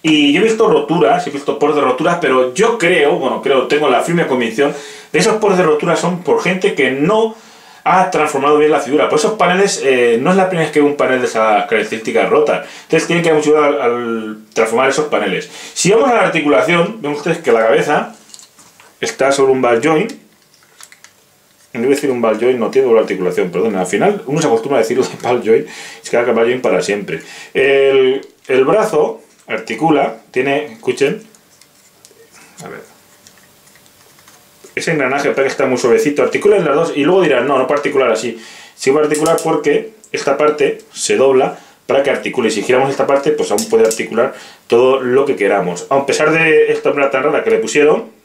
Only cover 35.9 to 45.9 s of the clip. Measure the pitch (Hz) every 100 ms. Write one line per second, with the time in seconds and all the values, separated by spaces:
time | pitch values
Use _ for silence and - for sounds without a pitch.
35.9 | 113 147 143 120 - 202 202 160 143 165
36.9 | 147 147 190 165 127 131 135 131 143 147
37.9 | 135 127 107 120 110 - - - - 135
38.9 | 147 147 151 156 160 165 160 143 - -
39.9 | - - - - 139 151 147 139 - -
40.9 | - - 107 135 131 147 - - _ -
41.9 | 180 143 117 101 - 110 104 98 127 143
42.9 | 143 - 139 156 - - 104 - 113 110
43.9 | - - 110 135 - - - _ 117 127
44.9 | 131 127 127 143 113 101 101 90 85 -